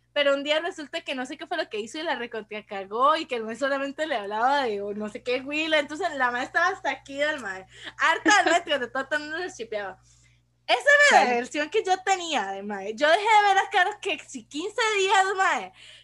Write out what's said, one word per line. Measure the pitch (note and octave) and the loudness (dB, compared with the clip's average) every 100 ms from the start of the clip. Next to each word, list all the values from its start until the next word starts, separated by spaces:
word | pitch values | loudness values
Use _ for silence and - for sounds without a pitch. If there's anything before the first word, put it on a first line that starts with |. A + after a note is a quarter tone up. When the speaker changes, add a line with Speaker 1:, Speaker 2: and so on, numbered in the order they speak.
| _ | _
Speaker 1:
pero | D4 C#4 | 0 2
un | C#4 | 2
día | C#4+ D4+ | 0 -2
resulta | E4 F4 D4 E4 | -2 -8 -10 -10
que | E4 C4+ | -8 -8
no | B3+ | -8
sé | D4+ | -10
qué | D4+ | -6
fue | E4 | -6
lo | E4 | -4
que | G#3+ | -6
hizo | A3+ D#4+ | -8 -6
y | |
la | E4 C4 | -6 -4
recontra | A#3+ A3+ G#3+ F#3 - | -6 -10 -10 -12 -10
cagó | G3 F#3+ A3 C4+ D#4+ | -10 -6 2 2 2
y | D#4+ | -2
que | A#3+ | -6
el | |
mae | A3 A3+ | -6 -4
solamente | C#4 C#4 C#4 C#4 D#4 | -2 -2 -4 -4 -4
le | B3 | -4
hablaba | G3+ G#3+ B3 C#4+ | -2 0 2 2
de, | B3+ G3+ | 0 -2
o | G3+ | -6
no | G#3 G#3+ | -6 -8
sé | - | -8
qué, | - B3 | -4 -4
huila, | C4 D4+ D#4+ D#4 | -2 -4 0 0
entonces | D4 D4+ F4+ C#4+ | 0 -4 -4 0
la | B3 | 0
mae | A#3+ | 0
estaba | C#4 E4+ F4 | -2 0 0
hasta | F#4+ D#4 | 0 -6
aquí | C4+ - C#4 | -6 -8 -4
del | D4 D4+ | -2 -2
mae, | G#3 F#3+ F#3+ - - - | -6 -10 -14 -18 -14 -2
harta | C#4+ E4 D#4+ G#4 | 0 2 4 4
del | F4 | 6
mae, | E4+ | 2
que | F4 C#4+ | 0 -4
de | A#3+ | -4
todo | C4+ C4+ | -6 -4
el | D4+ | -4
mundo | D4+ D#4+ | -4 -8
les | F#4 - | -8 -10
chipeaba. | A3+ G#3+ G3 F#3 _ _ _ _ _ _ - | -10 -8 -8 -14 _ _ _ _ _ _ 0
Esa | F#4 | 2
es | C5 D5 D5 | 6 6 8
la | G#4 | 6
Speaker 2:
Claro. | B3 A#3+ | 6 0
Speaker 1:
versión | B3 D4+ D4+ | -2 -4 -2
que | G#4+ | 0
yo | F#4 F#4 | 0 0
tenía | G4 F#4+ E4+ C#4 G3 | 0 -2 -2 -4 -4
de | G3 | -8
mae. | G3+ G3 G3 | -8 -8 -8
Yo | A3 D4 | 0 4
dejé | F4+ | 4
de | G4+ G#4+ G4+ | 6 6 6
ver | G4 | 4
a | G4 | 2
Caro | G4+ F4+ G4 | 2 2 -2
que | F#4+ D#4 - | -6 -8 -8
si | B3+ G#3 | -16 -12
quince | C#4+ F#4 A4+ A4 G4+ | -8 -6 -2 0 2
días, | F#4+ G4 F#4+ F#4+ | 2 4 2 2
mae, | F#4 C4+ F#3 - - - | 0 0 -6 -16 -20 -20